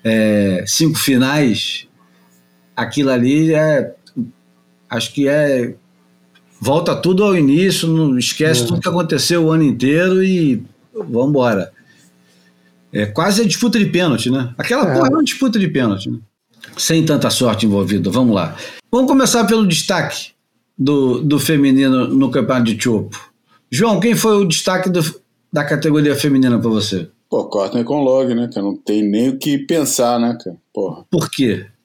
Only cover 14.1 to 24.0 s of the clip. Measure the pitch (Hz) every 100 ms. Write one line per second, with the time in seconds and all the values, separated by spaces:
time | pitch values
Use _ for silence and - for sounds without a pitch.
14.1 | 120 127 135 123 - - 247 190 131 262
15.1 | 311 277 - 262 220 180 139 120 98 120
16.1 | 117 110 _ _ _ - - - 165 156
17.1 | 139 117 - 123 101 110 101 95 101 92
18.1 | 110 123 98 80 - - - _ 240 262
19.1 | 269 240 240 196 226 202 160 - 180 151
20.1 | - - _ _ _ _ - 135 143 131
21.1 | 123 147 143 151 156 139 135 135 131 123
22.1 | 135 135 135 117 127 113 107 127 107 101
23.1 | - - _ _ _ _ 127 226 190